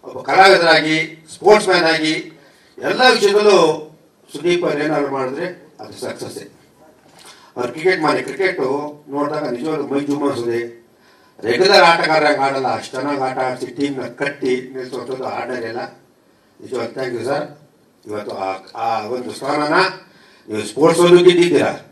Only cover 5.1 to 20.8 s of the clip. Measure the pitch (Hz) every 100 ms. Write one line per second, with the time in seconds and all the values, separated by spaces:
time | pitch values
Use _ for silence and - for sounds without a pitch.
5.1 | 139 131 139 180 - - - - - -
6.1 | - - - - _ _ _ _ _ _
7.1 | _ - - - - - 156 175 165 156
8.1 | - - 135 185 170 131 143 147 - -
9.1 | 139 143 - 127 120 156 151 127 143 143
10.1 | 143 139 113 117 117 117 - _ _ _
11.1 | _ _ - 107 120 190 190 185 165 156
12.1 | 156 151 147 139 135 117 101 - 127 143
13.1 | 139 131 123 - 127 123 - 143 131 123
14.1 | - 139 - 131 127 131 131 123 123 120
15.1 | 131 123 123 120 123 113 120 123 - _
16.1 | _ _ _ _ _ - 123 117 135 131
17.1 | 120 120 143 - - _ _ _ _ 110
18.1 | 104 107 104 95 95 - 113 113 110 110
19.1 | 127 107 - 139 147 151 170 190 - -
20.1 | _ _ _ - 107 - -